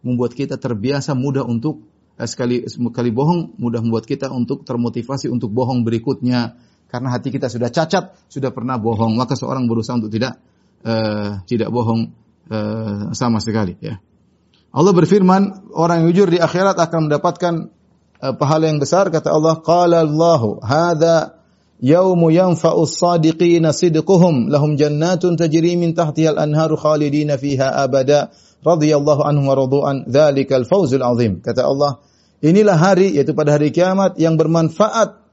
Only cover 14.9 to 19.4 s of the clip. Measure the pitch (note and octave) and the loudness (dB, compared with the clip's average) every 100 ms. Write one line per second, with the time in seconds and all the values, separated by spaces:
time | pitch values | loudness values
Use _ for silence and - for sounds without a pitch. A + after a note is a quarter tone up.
14.9 | F3+ D#3+ G3+ F#3 F#3+ G3 - - - E3 | 4 4 4 4 4 0 -4 -12 -2 0
15.9 | E3+ E3 E3+ G3 E3+ D#3+ F3+ G3 F#3 D#3+ | 2 2 4 2 2 0 2 0 2 0
16.9 | D#3+ D#3 D3 F3 E3+ F3 E3+ E3 _ _ | 0 0 0 -2 -2 -4 -4 -8 _ _
17.9 | _ _ _ C3+ A#2 C#3 D#3 D#3+ D3+ C#3 | _ _ _ -8 -2 0 2 2 0 0
18.9 | F3 F#3+ D#3+ D3+ D3+ | 2 2 0 0 2